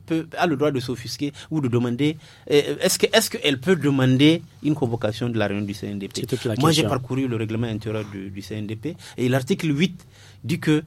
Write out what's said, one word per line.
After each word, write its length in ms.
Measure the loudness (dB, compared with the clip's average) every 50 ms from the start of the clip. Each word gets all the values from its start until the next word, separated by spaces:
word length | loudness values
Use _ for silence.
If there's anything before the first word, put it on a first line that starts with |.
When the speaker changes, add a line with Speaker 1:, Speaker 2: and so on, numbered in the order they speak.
| -4
Speaker 1:
peut, 220 | -4 -4 -4 -4 -4 -4 -2
a 80 | 0 0
le 80 | 2 2
droit 140 | 2 2
de 80 | 0 0
s'offusquer 520 | -2 -4 -6 -6 -8 -10 -8 -6 -6 -6 -8 -10 -10 -6
ou 100 | -2 -2
de 60 | 0 2
demander, 480 | 2 2 2 0 0 0 0 0 0 -2 -8 -20 -20 -14 -2 2
euh, 100 | 4 4 4 2 0 0
est-ce 160 | 0 0 2 2
que, 60 | 2 4 4
est-ce 160 | 4 2 2
qu'elle 300 | -2 -2 0 0 0 0
peut 160 | 2 2 2 2
demander 640 | 4 2 4 4 4 6 6 6 8 6 6 4 0 -6 -14 -6 -2
une 100 | -2 0
convocation 540 | 0 0 -2 -2 -2 -2 -4 -4 -2 -4 -2
de 80 | 0 0
la 100 | 0 0
réunion 160 | 0 -2 -4
du 80 | -4 -6
C 120 | -8 -8 -8
N 120 | -6 -6
D 80 | -8 -8
P ? 140 | -8 -8
Speaker 2:
C'est 40 | -6 -4
toute 160 | -4 -4 -2
la 100 | -2 0 2
Speaker 1:
Moi, 120 | 4 4
j'ai 100 | 4 4
Speaker 2:
question. 80 | 2 2
Speaker 1:
parcouru 380 | 0 -2 -2 -4 -4 -2 -2 -2
le 80 | -2
règlement 320 | -4 -4 -4 -2 -2 -2 -2
intérieur 360 | -4 -4 -6 -6 -6 -6 -6 -8
du, 180 | -10 -10 -10 -10
du 100 | -10 -12
C 140 | -12 -10 -8
N 100 | -8 -8 -8
D 80 | -8
P 200 | -8 -8 -8 -10 -10 -14 -14 -6 -2
et 120 | 0 2
l'article 380 | 2 2 0 0 -2 0 0 0
huit 360 | 0 2 0 0 -2 -6 -20 -20 -20 -20 -20 -20 -20 -12 -6
dit 160 | -4 -4 -2
que 220 | 0 2 2 2 0